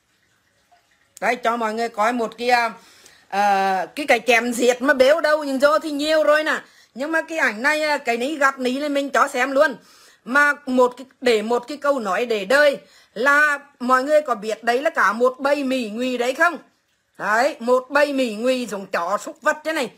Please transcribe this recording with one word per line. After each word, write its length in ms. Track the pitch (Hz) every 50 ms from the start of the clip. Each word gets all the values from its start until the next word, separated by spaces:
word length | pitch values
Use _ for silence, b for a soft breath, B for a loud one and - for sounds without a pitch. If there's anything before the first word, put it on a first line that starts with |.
| _ _ _ _ _ _ _ _ _ _ _ _ _ _ _ _ _ _ _ _ _ _ - -
đây, 140 | - 214 254
cho 220 | 247 - 226 233 240
mọi 160 | 226 214 214
người 160 | 226 233 226
coi 240 | 226 208 214 226 247
một 240 | 240 226 208 - -
cái, 120 | 240 240
à, 220 | 247 240 233 226 202 B B B B B B B B B B B
à, 560 | - 196 208 202 196 190 190 196 190 185 175 - -
cái, 100 | 277 302 285
cái 120 | 254 233 - 247
chém 260 | 240 226 233 247 233
giết 280 | 220 247 240 240 240
mà 120 | 240 285 294
bếu 280 | 254 254 262 311 330
đâu, 220 | 302 302 302 311 302
nhưng 180 | 277 269 254
do 180 | 277 294 311 302
thì 120 | 311 320
nhiều 320 | 294 277 294 311 311 311 302
rồi 200 | 294 302 302 311
nè. 180 | 311 262 214 - b b b b b b
Nhưng 160 | 220 277 311
mà 100 | 320 320
cái 160 | 320 320 330 320
ảnh 240 | 285 247 208 208
này, 220 | 247 294 302 302 311
à, 140 | 302 294 285
cái 200 | 285 240 233 233
ní 180 | 247 285 320
gặp 240 | 277 285 269 269 269
ní 200 | 254 247 254 277
là 100 | 294 294
mình 200 | 277 285 285 269
cho 180 | - 226 254 277
xem 240 | - 247 247 277
luôn. 240 | 277 269 247 - - - b b b b b b b b b
Mà 280 | 202 254 285 294 294 285 285 -
một 280 | 262 254 254 247 247 247 -
cái, 80 | 269 - _ -
để 200 | 262 247 233 208
một 260 | 208 226 240 240 240 -
cái 100 | 294 285
câu 220 | - 285 285 262
nói 260 | 214 196 180 202 247
để 200 | 233 226 208 190
đời 320 | 190 262 285 294 285 262 190 - b b b b b b
là 460 | 196 247 277 285 294 302 302 285 277 - - _ -
mọi 240 | 247 247 254 254 262
người 180 | 294 302 302
có 140 | 294 277 233
biết 280 | 208 190 214 208 208 -
đấy 180 | 240 240 254
là 80 | 294 330
cả 240 | 320 262 214 190 214
một 220 | 233 247 254 254 -
bầy 240 | 269 277 294 294 277
mỉ 260 | 254 262 262 233 208
nguy 280 | 208 233 254 254 254 233
đấy 160 | 233 254 262
không? 240 | 277 330 349 311 240 - _ _ _ _ _ _ _ _ _ _ -
Đấy, 380 | 160 196 214 226 254 311 294 -
một 260 | 233 247 254 254 254 262
bầy 240 | 285 285 294 294 277
mỉ 220 | 269 262 233 208
nguy 300 | 208 233 254 262 254 247
giống 200 | 202 208 196 202
chó 320 | - - 190 170 175 202 208
súc 240 | - 330 302 _
vật 160 | - 302 294 302 -
thế 100 | 311 320
này. 180 | 311 254 196 -